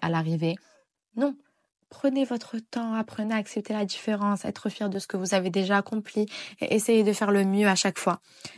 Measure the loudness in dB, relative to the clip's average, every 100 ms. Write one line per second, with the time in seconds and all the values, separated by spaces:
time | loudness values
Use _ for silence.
0 | 0 0 0 0 0 -2 _ _ _ _
1 | _ -2 -2 -2 _ _ _ _ _ -4
2 | 0 2 0 -2 -6 -10 -8 -6 -2 -4
3 | -4 -4 -2 -2 -2 -6 -4 -2 -4 -4
4 | -2 0 0 0 -4 -6 -6 -4 -4 -4
5 | -4 -4 0 0 2 0 2 2 0 -4
6 | -4 -2 -2 -6 -14 -6 0 2 4 4
7 | 4 2 2 4 4 4 4 4 0 0
8 | 0 -2 _ -20 -18